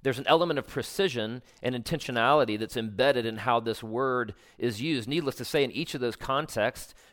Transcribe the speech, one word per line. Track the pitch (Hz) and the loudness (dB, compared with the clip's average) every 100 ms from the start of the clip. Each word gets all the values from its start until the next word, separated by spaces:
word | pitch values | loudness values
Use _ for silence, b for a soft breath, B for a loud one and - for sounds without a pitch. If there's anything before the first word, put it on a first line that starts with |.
There's | 135 123 | -2 0
an | - | 4
element | 165 175 143 | 4 4 0
of | - | -2
precision | 139 - - 196 120 107 123 b b | -6 -4 0 0 0 -4 -6 b b
and | 123 | -4
intentionality | 123 110 160 - 120 120 151 117 107 | -4 -4 -4 -2 2 4 4 4 0
that's | 110 - | -4 -4
embedded | 110 98 139 127 113 | -6 2 2 2 0
in | 110 | -2
how | 120 120 | 2 2
this | 113 107 | 2 -4
word | 113 113 135 127 113 - b b | -4 -2 0 0 -2 -8 b b
is | 120 104 | -2 -2
used. | 151 139 110 | 0 0 0
Needless | 151 139 - | -2 -2 -4
to | 123 | -2
say, | 156 | 2
in | 131 | 2
each | 127 165 143 | 0 -6 -2
of | |
those | 123 - | -2 -2
contexts, | - 135 156 113 110 - - - b | -2 -2 -2 0 0 -2 -12 -20 b